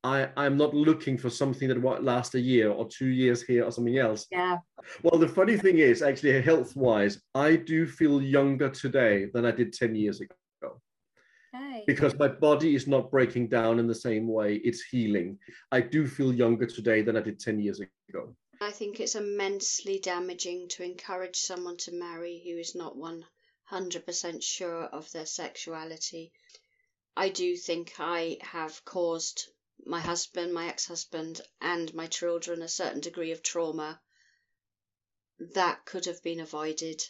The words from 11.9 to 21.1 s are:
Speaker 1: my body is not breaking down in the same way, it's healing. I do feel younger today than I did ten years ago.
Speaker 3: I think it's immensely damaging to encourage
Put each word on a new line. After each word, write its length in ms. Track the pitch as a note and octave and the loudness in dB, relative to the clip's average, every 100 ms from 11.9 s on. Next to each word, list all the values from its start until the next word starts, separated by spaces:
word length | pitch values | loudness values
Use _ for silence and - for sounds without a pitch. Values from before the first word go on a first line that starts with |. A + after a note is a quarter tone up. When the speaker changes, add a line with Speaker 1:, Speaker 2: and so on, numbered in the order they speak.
| - C#3+ C#3 | 2 2 4
Speaker 1:
my 100 | C#3+ | 0
body 480 | - D#3 C#3+ D#3+ C#3 | 4 4 6 4 2
is 120 | C3+ | 4
not 240 | C#3 B2+ | 0 2
breaking 360 | C3+ A#2+ B2 A#2 | 2 2 2 0
down 300 | A#2+ A2+ A#2 | 2 4 2
in 100 | A#2 | 2
the 80 | A2+ | -2
same 320 | B2+ G#2+ A2+ | -2 -2 0
way, 280 | A2 G#2 G#2 | 0 0 0
it's 260 | A#2+ A2+ | -2 -4
healing. 540 | - B2+ A2 G#2 F2+ G2 - - _ | -4 0 2 2 0 -8 -18 -20 _
I 100 | B2+ | 0
do 260 | A#2+ D3+ C#3+ | 2 0 0
feel 260 | - C3 | 0 0
younger 320 | B2 A#2 A2+ A#2+ | 4 2 2 0
today 360 | - A2 A2 | -2 2 2
than 140 | G#2+ A2 | 2 0
I 60 | |
did 180 | G#2 F#2+ | -2 -6
ten 200 | - G#2+ | -4 -2
years 200 | G#2 G2 | -2 -4
ago. 560 | G2 _ _ F#2 A#2+ - _ _ | -12 _ _ -12 -12 -18 _ _
Speaker 3:
I 100 | G#3 | -10
think 280 | G#3 G#3 G3+ | -8 -10 -6
it's 160 | - G#3+ | -6 -4
immensely 840 | G#3 G3+ G3 G3 - - G3+ G3 | -4 -4 -2 -2 -4 -4 -4 -6
damaging 720 | F#3+ F3+ F3+ F3+ F3+ F3+ F3+ | -4 -4 -6 -8 -8 -8 -10
to 140 | - | -10
encourage 520 | F3+ F3+ - | -10 -12 -10